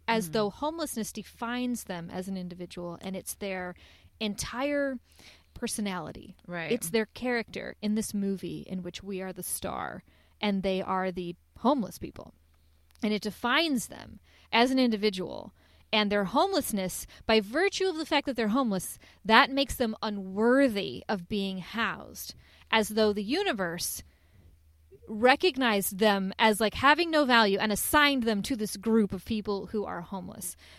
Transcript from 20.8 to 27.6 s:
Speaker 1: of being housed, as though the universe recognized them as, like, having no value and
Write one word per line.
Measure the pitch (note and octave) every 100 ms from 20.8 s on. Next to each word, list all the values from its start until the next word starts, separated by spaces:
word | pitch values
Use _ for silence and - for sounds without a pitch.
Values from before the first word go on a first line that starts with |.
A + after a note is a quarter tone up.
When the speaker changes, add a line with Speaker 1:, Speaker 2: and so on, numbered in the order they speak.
| F3+ A#2+ -
Speaker 1:
of | G#3 F3
being | G#3+ G3 F#3+
housed, | E3+ G#3+ A3 F3 - - - - - _ -
as | A3 G#3
though | G#3+ G#3+
the | G3+
universe | G3+ D4+ G4+ B3 F3+ F3 - - - _ _ - - - _ _ _ - -
recognized | A3 B3 C#4+ F#4 C4 B3+ G#3 F#3+ F#3+
them | G#3+ G3+ F#3+ -
as, | A3 G3+
like, | G#3+
having | - C4+ D4 E4+
no | D#4
value | C#4 A#3+ G#3+
and | G3